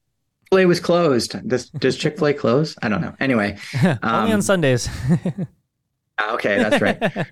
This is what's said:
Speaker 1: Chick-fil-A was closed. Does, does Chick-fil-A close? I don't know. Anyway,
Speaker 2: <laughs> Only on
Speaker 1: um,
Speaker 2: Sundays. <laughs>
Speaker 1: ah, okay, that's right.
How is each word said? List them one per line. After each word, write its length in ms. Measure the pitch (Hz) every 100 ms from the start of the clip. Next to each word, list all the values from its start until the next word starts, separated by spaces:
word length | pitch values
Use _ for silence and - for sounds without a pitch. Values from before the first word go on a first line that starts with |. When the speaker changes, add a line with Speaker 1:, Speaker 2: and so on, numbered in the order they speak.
| _ _ _ _ _
Speaker 1:
Chick-fil-A 160 | 190 185
was 140 | 170
closed. 680 | - 175 170 123 - 107 110
Does, 200 | 123 -
does 260 | 151 131 123
Chick-fil-A 380 | 156 - 151
close? 400 | 143 120 127 160 -
I 60 | 120
don't 120 | 95
know. 140 | 92 -
Anyway, 380 | 135 120 101 104 -
Speaker 2:
<laughs> 120 | 135
Only 160 | 165 123
on 300 | - 113 214
Speaker 1:
um, 100 | 214
Speaker 2:
Sundays. 460 | - 196 143 123 - - 127 165 185 175 175 _
<laughs> 640 | _ _ _ _ _ -
Speaker 1:
ah, 160 | 107
okay, 220 | 120 - -
that's 220 | 107 262
right. 460 | 104 - 214 202 -